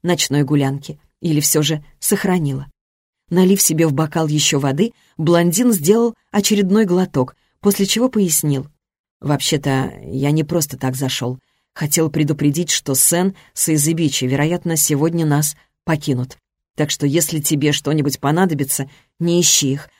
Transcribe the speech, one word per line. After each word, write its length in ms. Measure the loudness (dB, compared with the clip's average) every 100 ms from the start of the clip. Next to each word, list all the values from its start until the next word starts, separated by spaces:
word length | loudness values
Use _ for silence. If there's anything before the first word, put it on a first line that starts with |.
ночной 400 | -2 0 0 0
гулянки. 560 | 2 2 0 -4 -10 -18 _ _
Или 200 | -2 0
все 220 | 2 0
же 220 | 0 -2 -8 -8
сохранила. 680 | -2 0 2 0 0 -4 -10 _ _ _ _ _ -2
Налив 320 | 2 4 4
себе 240 | 2 2 2
в 60 |
бокал 340 | 2 -2 0 0
еще 320 | 0 0 0
воды, 340 | 0 0 -2 -2 _ -4
блондин 560 | 2 4 4 2 2
сделал 420 | 2 4 4 2 -2 _
очередной 540 | -2 0 2 2 2
глоток, 520 | 2 0 0 -2 -4 -6 _ _
после 260 | 0 0 0
чего 220 | 0 0
пояснил. 580 | 0 0 0 0 -2 -4 _ _ _ _ _
«Вообще-то, 720 | -2 -2 0 -2 0 -2 -2 -8
я 280 | -10 -4 0
не 140 | 0
просто 320 | 0 -2 -4 -4
так 200 | -4 -2
зашел. 420 | -4 -4 -6 -8 _ _ _
Хотел 360 | -8 -2 0 0
предупредить, 600 | 0 -2 0 0 0 -2
что 240 | -4 -2
Сен 400 | 0 2 2 0 -4 -14
с 160 | -6 -2
Изыбичи, 560 | 0 0 0 0 -2
вероятно, 520 | -2 0 0 -2 -2 -2
сегодня 500 | 0 0 0 0 0
нас 300 | 2 0 -6 _ _
покинут. 540 | -4 -2 -2 -4 -4 -10 _ _ _ -4
Так 140 | -4
что, 160 | -2 0
если 340 | 0 -2 -2
тебе 320 | -2 0 0
что-нибудь 480 | 0 -2 0 -2 -2
понадобится, 680 | -2 2 2 0 -4 -4 -8 -12 _ -6
не 220 | 0 2
ищи 320 | 2 2 0
их, 160 | -2 -6